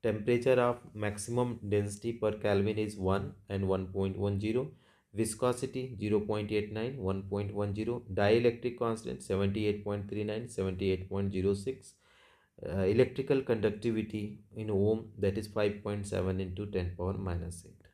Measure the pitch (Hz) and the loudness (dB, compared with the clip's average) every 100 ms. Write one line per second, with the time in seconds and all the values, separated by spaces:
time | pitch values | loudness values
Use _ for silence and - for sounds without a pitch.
0 | 113 104 113 120 123 127 123 120 - 107 | 0 0 2 4 6 6 4 2 -6 -4
1 | 104 104 110 120 123 113 104 104 101 101 | -4 -4 -2 0 0 -2 0 2 2 -4
2 | 117 117 107 104 107 101 101 107 107 104 | -6 0 0 0 2 4 2 0 -2 0
3 | 92 98 98 - - 98 98 95 92 95 | 2 2 0 -10 -6 -2 2 0 0 -2
4 | 95 95 101 101 107 113 151 - _ _ | -2 0 0 0 0 0 -2 -10 _ _
5 | _ 101 110 - 123 120 127 131 127 104 | _ -4 -2 2 0 0 -4 -6 -8 -4
6 | 104 107 104 107 104 107 107 107 117 139 | 0 0 2 -2 0 -2 -2 -4 -6 -4
7 | 95 98 98 101 101 104 104 101 110 123 | -2 -2 -2 -4 -2 -2 -2 -2 -2 -4
8 | - 95 104 113 120 117 123 117 117 113 | -4 2 6 6 6 2 -6 -2 -2 -2
9 | 123 127 - 95 101 101 107 104 101 104 | -6 -10 -2 2 2 2 0 0 -2 -4
10 | 101 101 104 107 120 - 95 92 98 95 | -4 -4 -4 -4 -6 -2 -2 0 0 0
11 | 92 98 98 95 95 98 113 131 - _ | -2 -2 0 2 2 2 -2 -6 -10 _
12 | _ _ _ _ _ - - 90 95 110 | _ _ _ _ _ -12 -4 0 2 6
13 | 123 - 131 135 131 113 107 107 117 110 | 4 2 0 0 2 2 2 0 0 0
14 | 107 107 104 104 - - 107 98 101 110 | -2 -4 -6 -10 -16 -10 -2 2 2 2
15 | 113 - 98 101 107 110 104 104 104 104 | -4 0 0 0 -4 0 0 0 -4 -4
16 | 101 98 92 92 92 90 104 98 87 90 | -2 0 0 0 -2 -4 -4 -2 -2 -2
17 | 90 101 95 85 85 87 - - - | -2 -2 -2 -4 -4 -10 -16 -20 -20